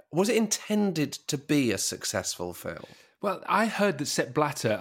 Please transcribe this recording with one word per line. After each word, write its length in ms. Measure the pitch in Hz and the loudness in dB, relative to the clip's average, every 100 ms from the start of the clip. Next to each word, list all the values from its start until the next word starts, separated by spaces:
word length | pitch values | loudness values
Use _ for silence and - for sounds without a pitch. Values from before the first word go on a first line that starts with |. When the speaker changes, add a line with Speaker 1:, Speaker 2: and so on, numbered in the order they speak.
| - | -4
Speaker 1:
Was 160 | 151 202 | 0 2
it 80 | 220 | 2
intended 760 | 214 - - 208 202 165 143 - - | 2 -2 0 2 2 0 -2 -4 -6
to 100 | 143 | -4
be 320 | - 147 123 | 2 2 2
a 80 | 98 | 0
successful 760 | - - - 101 - - 90 | -2 -4 -4 -2 -2 -4 -6
film? 320 | 85 87 82 - - - _ | -6 -10 -10 -14 -20 -20 _
Speaker 2:
Well, 200 | 202 - - | -4 -4 0
I 180 | 185 220 | 2 2
heard 300 | - 202 143 | 2 2 2
that 80 | 135 | -2
Sepp 280 | - 131 | 0 0
Blatter, 420 | 147 147 - 117 104 | 2 0 2 0 0